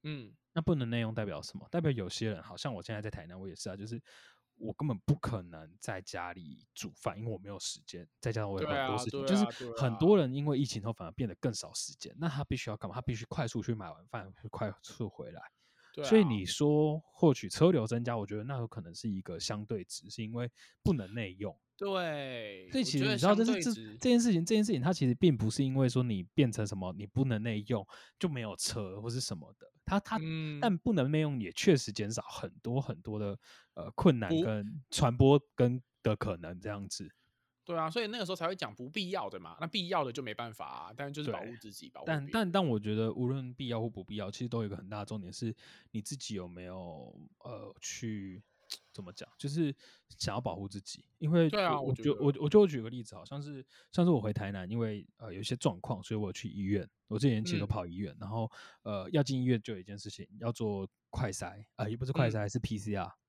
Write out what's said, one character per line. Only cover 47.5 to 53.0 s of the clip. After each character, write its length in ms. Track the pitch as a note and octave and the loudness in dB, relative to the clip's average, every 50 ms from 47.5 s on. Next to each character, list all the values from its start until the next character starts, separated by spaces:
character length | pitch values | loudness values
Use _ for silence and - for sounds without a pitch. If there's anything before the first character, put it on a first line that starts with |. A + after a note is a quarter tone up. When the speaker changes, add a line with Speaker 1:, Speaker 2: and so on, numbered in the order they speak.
| A#2+ - - F#2+ - - | -12 -12 -12 -14 -16 -12
Speaker 2:
去， 640 | - - - - B2+ A2+ G#2+ G2+ G2 F#2+ F#2 G#2+ - _ _ _ _ _ - - _ _ | -12 -10 -8 -6 -6 -4 -4 -4 -6 -8 -12 -14 -16 _ _ _ _ _ -12 -12 _ _
怎 100 | _ - F#2+ | _ -16 -14
么 100 | F2+ G#2+ | -14 -14
讲， 160 | - - - _ | -16 -16 -18 _
就 100 | _ - | _ -8
是 260 | C#3+ C#3+ E3+ E3 C#3+ C3+ _ - - - _ _ _ - | -4 0 0 0 0 -2 _ -14 -20 -20 _ _ _ -10
想 160 | - - - G2+ | -6 -4 -2 -2
要 80 | A#2 | -2
保 140 | B2 G#2 E2 | -2 -2 -4
护 120 | G2 G2 | -4 -6
自 140 | G2 - G2+ | -8 -8 -10
己。 240 | - - - - - _ _ _ | -10 -10 -16 -16 -18 _ _ _
因 100 | E3 D3+ | 0 4
为 180 | E3+ E3+ E3 D#3 | 6 6 6 6
Speaker 1:
对 140 | G#3 G#3 F#3+ | 6 4 2
啊， 160 | E3+ D#3 C#3+ | 4 2 2
Speaker 2:
我， 100 | C3+ C#3 | 2 0
Speaker 1:
我 40 | B2+ | 0
觉 100 | - - | 2 2
得。 60 | C#3+ C#3+ | 2 2
Speaker 2:
我 180 | - C#3 C#3+ | 6 4 4
就， 100 | C#3 - | 4 4
我， 40 | D3+ | 2
我 40 | C#3+ | 8
就 160 | - G#3+ G#3 | 10 10 10
举 160 | F3+ D3 B2 | 10 4 -2
个 80 | A2 A2+ | -4 -4
例 140 | A#2+ B2 | -6 -8